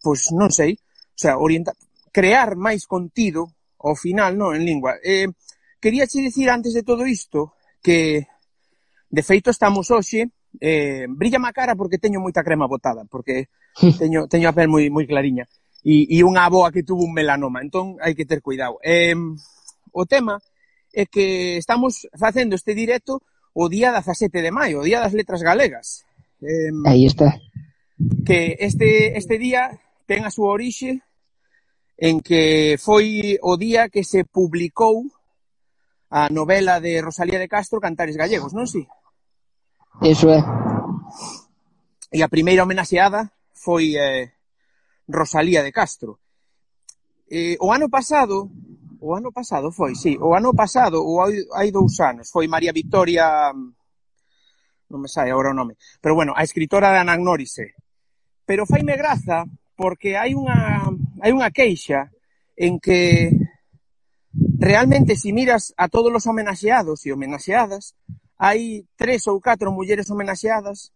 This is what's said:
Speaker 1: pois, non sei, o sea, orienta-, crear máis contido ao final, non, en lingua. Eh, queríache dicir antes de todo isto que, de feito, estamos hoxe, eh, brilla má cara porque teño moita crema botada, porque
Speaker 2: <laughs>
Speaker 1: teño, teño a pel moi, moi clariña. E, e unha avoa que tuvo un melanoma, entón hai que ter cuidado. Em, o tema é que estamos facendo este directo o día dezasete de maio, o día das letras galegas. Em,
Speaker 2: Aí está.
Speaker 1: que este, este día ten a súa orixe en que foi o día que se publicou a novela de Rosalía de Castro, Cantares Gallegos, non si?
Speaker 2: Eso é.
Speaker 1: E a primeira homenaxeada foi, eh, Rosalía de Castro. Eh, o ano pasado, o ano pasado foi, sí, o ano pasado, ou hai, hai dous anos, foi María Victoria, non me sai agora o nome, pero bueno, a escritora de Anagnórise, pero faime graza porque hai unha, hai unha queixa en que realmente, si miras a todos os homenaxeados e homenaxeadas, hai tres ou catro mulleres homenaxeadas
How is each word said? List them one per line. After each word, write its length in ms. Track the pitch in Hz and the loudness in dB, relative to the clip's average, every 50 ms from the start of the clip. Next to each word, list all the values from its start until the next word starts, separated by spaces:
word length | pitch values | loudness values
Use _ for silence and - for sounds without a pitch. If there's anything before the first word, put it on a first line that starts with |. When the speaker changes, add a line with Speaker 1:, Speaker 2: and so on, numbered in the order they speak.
| - | -2
Speaker 1:
pois, 320 | 156 147 131 - - 165 | -2 -2 0 -2 -2 0
non 160 | 170 208 196 | 2 2 2
sei, 240 | - - 156 151 202 | 2 2 0 0 -2
o 440 | - _ _ _ _ _ _ _ - | -4 _ _ _ _ _ _ _ -4
sea, 200 | - 160 135 131 | 0 0 0 2
orienta-, 400 | 151 156 160 165 170 - - _ _ _ _ _ _ _ | 0 0 0 -2 -2 -6 -10 _ _ _ _ _ _ _
crear 480 | - 202 185 185 214 262 269 220 196 175 | -2 0 2 4 4 2 2 0 -2 -4
máis 320 | 185 220 214 202 - - | -4 -4 -4 -4 -6 -6
contido 640 | 190 185 180 170 - - 233 202 156 160 170 170 _ _ _ _ _ _ - | -6 -6 -6 -6 -4 -4 -2 -2 -2 -4 -6 -8 _ _ _ _ _ _ -6
ao 120 | 147 151 | -4 -4
final, 400 | 143 - 175 180 208 208 190 180 | -4 -4 -4 0 0 0 0 0
non, 200 | 202 208 185 156 | 0 -2 -2 -2
en 120 | 156 165 | -2 -2
lingua. 320 | 175 160 143 131 131 123 - - | -2 -2 -2 -2 -4 -4 -4 -2
Eh, 280 | 175 196 190 196 190 180 _ _ - - _ _ _ _ _ | -2 0 0 0 -2 -6 _ _ -20 -20 _ _ _ _ _
queríache 440 | - 220 220 262 277 240 - 277 269 | -2 0 0 0 0 -2 -2 -2 -4
dicir 280 | 262 226 269 269 254 | -4 -2 0 0 2
antes 240 | 247 240 226 240 226 | 0 0 0 -2 -4
de 80 | 233 220 | -2 0
todo 240 | 214 240 233 247 | 0 0 0 0
isto 480 | 269 247 190 - - - 151 147 156 _ _ _ _ _ _ - | -2 -2 -4 -6 -6 -6 -4 -4 -6 _ _ _ _ _ _ 0
que, 440 | - 170 165 160 156 151 151 143 - _ _ _ _ _ _ _ _ _ _ _ _ _ _ _ _ | 2 2 4 2 2 0 -2 -4 -6 _ _ _ _ _ _ _ _ _ _ _ _ _ _ _ _
de 120 | - 151 156 | -4 -2 2
feito, 280 | - 190 202 - - | 4 4 2 4 2
estamos 400 | 233 - - 202 202 196 180 - | 0 2 2 2 2 0 0 0
hoxe, 400 | 240 226 190 - - 220 226 240 - _ _ _ - - | 0 0 0 0 -2 -4 -4 -4 -6 _ _ _ -14 -6
eh, 480 | - 156 160 156 147 143 135 131 127 | -2 0 0 0 0 -2 -6 -6 -8
brilla 320 | 123 131 143 175 240 233 262 | -8 -6 -4 -2 0 0 0
má 160 | 247 240 233 | -2 -2 -4
cara 200 | - 254 240 233 185 | -4 -2 -2 -2 -2
porque 240 | 202 185 180 190 - | -4 -4 -4 -2 -2
teño 160 | 214 202 190 | -2 -2 -4
moita 240 | 190 185 165 180 156 | -6 -4 -4 -2 0
crema 240 | 165 160 143 143 | 0 0 0 0
botada, 400 | 127 135 127 - 135 120 113 107 | -2 -4 -4 -4 -4 -6 -6 -10
porque 440 | - - 131 123 - 131 127 135 - _ _ _ _ _ | -14 -16 -12 -8 -6 -6 -6 -6 -10 _ _ _ _ _
Speaker 2:
<laughs> 260 | - - 180 151 - | 4 4 4 6 4
Speaker 1:
teño, 260 | 165 156 160 160 156 | 2 0 0 -2 -2
teño 240 | - - 170 170 165 | 0 0 2 2 2
a 40 | 156 | 2
pel 160 | 170 165 156 | 4 2 4
moi, 200 | 156 156 147 147 | 4 2 2 2
moi 160 | 143 151 156 | 0 -2 -2
clariña. 400 | 123 147 139 139 143 131 123 123 - _ _ _ _ _ _ - | -2 -2 -2 0 0 -2 -4 -6 -10 _ _ _ _ _ _ 0
E, 240 | 147 156 151 151 - | 4 4 4 4 4
e 120 | 160 165 175 | 4 6 6
unha 240 | 185 185 185 180 | 6 6 4 4
avoa 280 | 175 175 185 180 170 156 | 4 6 4 4 4 2
que 120 | 185 160 | -2 -4
tuvo 200 | 131 185 180 175 | -4 -2 -2 -2
un 80 | 170 165 | -2 -2
melanoma, 480 | 160 156 147 143 139 143 135 127 127 131 | -2 0 0 0 0 -2 -4 -6 -8 -8
entón 360 | 147 - 185 185 190 185 165 | -6 -6 -6 -6 -6 -8 -6
hai 160 | 160 165 160 | -4 -4 -4
que 120 | 143 160 | -4 -4
ter 160 | 131 160 147 - | -4 -4 -6 -4
cuidado. 360 | - 135 131 131 123 117 - - | -6 -6 -6 -6 -8 -8 -6 -2
Em, 520 | 151 170 170 170 170 170 165 170 165 160 151 - _ _ _ _ - - _ _ _ - | 2 2 4 4 4 2 0 -2 -6 -8 -12 -16 _ _ _ _ -20 -20 _ _ _ -6
o 80 | 180 185 | -6 -2
tema 320 | 175 269 277 247 220 208 202 - _ _ _ _ _ _ _ _ _ - | 0 0 0 0 0 -6 -8 -10 _ _ _ _ _ _ _ _ _ -6
é 140 | 214 202 - | -4 -4 -2
que 480 | - 202 196 190 190 185 180 180 175 | 0 0 0 0 0 -2 -4 -4 -4
estamos 480 | 175 165 - 233 240 247 262 226 - - - - 156 | -4 -2 -2 0 0 0 0 -2 -4 -12 -20 -8 -2
facendo 340 | 202 220 202 254 247 226 196 | -2 0 0 0 0 -2 -2
este 240 | 185 - - 208 | -4 -4 -4 -4
directo 480 | 202 226 220 240 247 - - 269 269 - _ _ _ _ _ - | -4 -2 -2 -2 -2 -4 -6 -10 -10 -10 _ _ _ _ _ -4
o 140 | 165 170 170 165 | -2 -2 -2 0
día 220 | 202 233 254 240 | 2 2 2 2
dezasete 500 | 208 175 185 175 - 226 190 - 175 165 | 0 -2 -4 -4 -4 -4 -4 -2 -2 -4
de 80 | 165 180 | -2 -2
maio, 300 | 262 302 233 156 143 143 | -2 -2 -2 -2 -2 -2
o 40 | |
día 140 | 165 214 240 | 0 0 0
das 140 | 233 208 190 | 0 0 -2
letras 240 | 214 214 - 185 175 | -2 -4 -4 -6 -2
galegas. 640 | 170 165 175 226 285 208 135 117 - - - - _ _ _ _ _ _ _ _ - | 0 2 2 4 2 0 -2 -4 -16 -16 -18 -18 _ _ _ _ _ _ _ _ -8
Em, 420 | 147 160 165 160 156 156 156 147 | -6 -4 -4 -2 -4 -2 0 4
Speaker 2:
Aí 220 | 143 135 123 131 131 | 4 6 8 6 6
está. 320 | 139 - 151 147 - - - _ - - - - _ _ _ _ _ - - 117 - - - | 6 4 4 4 4 2 -4 _ -20 -20 -20 -20 _ _ _ _ _ -4 -2 -2 0 0 0
Speaker 1:
que 300 | - 185 175 165 165 165 - | 2 2 2 2 -2 -4 -4
este, 560 | 202 202 - - 226 214 214 220 214 220 220 | -2 -2 0 2 4 4 4 4 4 2 0
este 220 | 214 208 - 226 220 | -4 -6 -4 -4 -4
día 400 | 240 254 254 247 254 254 220 - _ _ _ _ _ | -2 -2 -2 -2 -2 -2 -6 -12 _ _ _ _ _
ten 200 | - 202 202 220 | -6 -4 -4 -4
a 80 | 214 - | -6 -4
súa 180 | - 208 202 202 | -2 -2 0 0
orixe 480 | 208 240 247 226 - 254 262 262 262 - _ _ _ _ _ _ _ _ _ _ _ _ _ _ _ _ _ _ | -2 -4 -6 -8 -8 -6 -6 -6 -8 -10 _ _ _ _ _ _ _ _ _ _ _ _ _ _ _ _ _ _
en 240 | - 165 165 160 160 | -2 2 2 2 2
que 560 | - - 170 165 160 156 156 156 156 151 151 | 0 2 2 4 4 4 4 4 2 2 0
foi 600 | 143 - - 214 214 214 214 214 208 208 208 202 190 | 0 2 4 4 4 4 4 0 -4 -2 -2 -2 -2
o 160 | - 180 180 | 0 0 0
día 320 | 170 196 226 226 226 233 226 | 0 0 0 2 2 2 2
que 140 | - 208 190 | 0 -4 -4
se 240 | - - 190 175 | 0 0 0 0
publicou 800 | - - 185 185 170 156 170 175 170 - - 226 220 220 226 247 285 - _ _ _ _ _ _ _ _ _ _ _ _ _ _ _ _ _ _ _ - | 0 0 0 0 0 0 -4 -6 -4 -2 0 2 2 2 0 -2 -6 -14 _ _ _ _ _ _ _ _ _ _ _ _ _ _ _ _ _ _ _ -2
a 160 | 151 147 147 | -2 0 0
novela 480 | 151 156 156 156 190 196 190 185 180 175 160 | 0 -2 0 2 2 2 2 2 0 0 0
de 180 | 170 165 165 | -2 -4 -4
Rosalía 380 | 156 165 160 - 175 175 180 185 | -4 -6 -6 -6 -4 -4 -4 -4
de 80 | 185 180 | -4 -4
Castro, 320 | - 208 196 - - 220 | -4 -6 -4 -4 -6 -6
Cantares 380 | 196 180 165 147 175 160 151 156 | -4 -4 -4 -4 -6 -6 -4 -4
Gallegos, 320 | 156 180 220 190 139 139 147 | -2 -2 -2 -2 -4 -6 -8
non 160 | 214 247 247 | -8 -8 -6
si? 160 | - 196 143 - _ _ _ _ _ _ _ _ _ _ _ _ _ _ _ _ _ _ _ _ _ - - | -6 -8 -10 -10 _ _ _ _ _ _ _ _ _ _ _ _ _ _ _ _ _ _ _ _ _ 0 4
Speaker 2:
Eso 260 | 160 156 151 - 160 | 4 4 6 6 6
é. 160 | 156 156 151 - - - - - - - - - - - - - - - - - - - - _ _ _ _ _ _ _ _ _ _ _ - - - | 6 6 4 2 -2 -4 -4 -4 -4 -4 -6 -6 -8 -10 -12 -14 -18 -18 -18 -18 -18 -18 -20 _ _ _ _ _ _ _ _ _ _ _ -14 -6 -2
Speaker 1:
E 80 | 156 | 0
a 80 | 160 - | 0 0
primeira 400 | - 156 160 180 185 185 185 185 | 2 2 2 4 4 4 4 2
homenaxeada 640 | 185 190 180 - 185 175 185 202 190 208 220 208 _ _ _ _ _ | 0 -4 -4 -2 2 2 2 2 2 0 -6 -8 _ _ _ _ _
foi, 420 | - - - 175 170 165 156 151 | -10 -4 -2 0 0 0 0 0
eh, 380 | 147 143 139 135 131 127 120 _ _ _ _ _ _ _ _ _ _ _ _ _ _ _ - | 0 0 0 -2 -2 -4 -8 _ _ _ _ _ _ _ _ _ _ _ _ _ _ _ -6
Rosalía 540 | 143 156 156 - - 156 156 175 180 160 143 | -4 -2 -2 0 0 0 0 2 2 2 0
de 100 | 139 131 | 0 -2
Castro. 480 | - - - - - - 113 104 _ _ _ _ _ _ _ _ _ _ _ _ _ _ _ - _ _ _ _ _ _ - | -2 -2 -2 -4 -10 -16 -16 -16 _ _ _ _ _ _ _ _ _ _ _ _ _ _ _ -20 _ _ _ _ _ _ -12
Eh, 260 | - 165 170 170 175 - - | -8 -6 -4 -4 -4 -2 0
o 80 | 185 | 2
ano 180 | 220 262 302 277 | 2 2 2 0
pasado, 640 | 226 269 247 - 302 294 262 214 196 196 202 196 - - - - - - - - - - | 0 0 0 2 2 2 2 2 0 -4 -6 -8 -12 -20 -20 -20 -20 -20 -20 -20 -20 -12
o 160 | - 151 170 | -8 -6 -6
ano 160 | 190 233 254 | -6 -6 -8
pasado 400 | - 247 247 - 208 147 139 156 | -10 -12 -8 -4 -4 -4 -4 -4
foi, 240 | 170 - 180 135 123 | -4 -2 -2 -2 -2
sí, 240 | - - 170 143 120 | -2 -2 -2 0 0
o 160 | - 160 170 | 2 2 4
ano 180 | 185 220 254 247 - | 4 4 2 2 2
pasado, 420 | 320 - - 254 254 208 160 160 | 2 2 2 2 2 2 2 0
ou 220 | 160 156 165 175 180 | -2 -2 0 0 0
hai, 160 | 202 208 202 185 - - | 0 0 -4 -6 -6 -4
hai 160 | - 196 208 | -2 -2 0
dous 260 | 190 196 190 117 - - 175 | 2 2 2 2 0 0 0
anos, 260 | 139 123 120 117 - - | -2 -2 -4 -10 -6 -4
foi 160 | 175 160 160 | -2 -2 0
María 240 | 160 160 165 170 156 | -2 -2 -2 -2 -4
Victoria, 800 | 165 160 135 127 196 180 170 175 165 160 160 156 151 147 143 135 | -4 -4 -2 0 2 2 2 2 2 2 2 2 2 0 -2 -2
non 1400 | 135 131 127 120 _ _ _ _ _ _ _ _ _ _ _ _ _ _ _ _ _ _ _ _ _ _ - - 139 | -6 -12 -16 -18 _ _ _ _ _ _ _ _ _ _ _ _ _ _ _ _ _ _ _ _ _ _ -18 -16 -14
me 80 | 139 139 | -14 -10
sai 220 | - 165 139 123 | -6 -4 -2 -2
agora 240 | 131 131 135 135 139 | 0 0 0 0 -2
o 20 | |
nome, 220 | 131 127 117 113 _ _ _ _ _ - | -4 -6 -8 -10 _ _ _ _ _ -2
pero 160 | 156 156 160 | 0 2 2
bueno, 160 | 160 143 135 | 0 0 0
a 80 | - 156 | -2 -4
escritora 480 | 156 - 175 156 147 - 196 202 196 | -4 -2 -4 -4 0 2 2 4 4
de 80 | 196 190 180 | 4 4 2
Anagnórise, 760 | 175 170 170 180 180 175 151 135 - - - 110 101 _ _ _ _ _ _ _ _ _ _ _ _ _ _ _ | 2 0 0 0 0 0 -2 -4 -8 -12 -14 -14 -16 _ _ _ _ _ _ _ _ _ _ _ _ _ _ _
pero 200 | - 196 196 214 | -4 -2 -2 0
faime 300 | 196 - 285 294 294 285 | 0 0 0 0 0 -4
graza 500 | 269 294 302 277 - - - 170 165 170 170 - - _ _ _ | -2 -2 -2 -2 -2 -4 -4 -4 -4 -4 -6 -12 -20 _ _ _
porque 400 | - 185 185 180 - - 202 196 196 | -6 -4 -4 -4 -4 -6 -6 -4 -4
hai 160 | 226 247 269 | -2 -4 -4
unha, 540 | 269 277 262 247 240 226 214 208 202 196 190 190 190 - - - - - | -4 -2 0 2 2 2 2 -2 -2 -2 -4 -4 -4 -6 -8 -6 -2 2
hai 100 | 214 254 | 2 2
unha 180 | 269 247 220 - | 2 2 0 2
queixa 580 | - 269 233 180 156 - - 147 139 139 143 _ _ _ _ _ _ _ _ _ | 2 2 2 2 0 -4 -4 -4 -4 -4 -6 _ _ _ _ _ _ _ _ _
en 220 | - 175 175 180 170 | -2 -2 -2 -2 -2
que 540 | - 185 185 175 175 175 170 170 170 165 - - - - _ _ _ _ _ _ _ _ _ _ _ _ _ _ _ _ - - - - 147 127 | 0 2 2 2 4 4 4 4 4 4 2 2 0 0 _ _ _ _ _ _ _ _ _ _ _ _ _ _ _ _ -4 -2 0 0 0 2
realmente, 580 | 160 185 202 214 247 262 269 277 - - 214 | 4 4 4 6 6 6 4 4 4 4 2
si 160 | - - 208 196 | 0 -2 -2 -2
miras 420 | 226 262 254 240 220 - - - | 0 2 2 2 0 0 -4 -6
a 120 | - 175 175 | -4 -2 0
todos 240 | - 233 233 233 233 | 0 2 2 2 0
os 120 | 233 202 | 0 -2
homenaxeados 800 | 233 226 220 214 208 190 170 202 214 240 254 202 160 156 147 - | -2 -4 -2 -4 -4 -6 -4 0 0 2 2 0 0 -6 -8 -6
e 60 | 143 139 | -8 -8
homenaxeadas, 840 | 135 139 135 147 139 - - 190 233 233 202 196 202 196 - - _ _ - - - _ _ _ - | -6 -6 -8 -8 -8 -6 -2 0 0 0 0 -4 -10 -14 -16 -20 _ _ -20 -20 -20 _ _ _ -2
hai 480 | 190 196 208 226 233 233 220 208 196 _ _ - | 0 2 2 0 -2 -6 -10 -12 -14 _ _ -6
tres 280 | 226 226 254 226 - 220 | -4 -2 -2 -2 -2 -2
ou 80 | 202 196 | -2 -2
catro 320 | - 247 233 196 220 196 | 0 0 0 0 -2 -4
mulleres 400 | 190 185 190 185 208 202 202 196 | -4 -4 -4 -2 -2 -4 -4 -6
homenaxeadas 800 | 202 208 202 196 190 180 - 220 226 220 202 202 202 202 - - _ | -6 -8 -6 -6 -6 -4 -2 -2 -2 -2 -4 -8 -12 -14 -16 -20 _